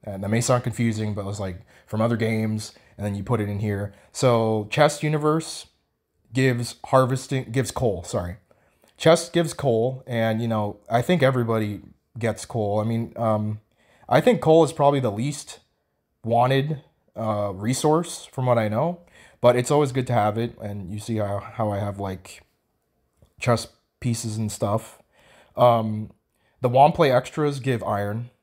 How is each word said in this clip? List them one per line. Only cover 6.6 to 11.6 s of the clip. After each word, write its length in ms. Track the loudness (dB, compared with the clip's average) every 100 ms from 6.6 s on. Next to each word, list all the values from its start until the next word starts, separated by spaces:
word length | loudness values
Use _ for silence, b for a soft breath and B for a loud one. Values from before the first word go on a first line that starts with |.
| -4 -10 2
harvesting, 680 | 4 4 0 -4 -6 -4
gives 180 | -4 -4
coal, 320 | -2 -2 -2
sorry. 340 | -4 -6 -6 -10 _ b b b b _
Chess 320 | 4 4 4
gives 240 | 0 0
coal, 480 | -2 0 2 0 -4 -6
and, 360 | -2 0 0
you 60 | 0
know, 300 | -2 -2 -6 _
I 120 | -2
think 200 | 2 4
everybody 580 | 4 2 0 0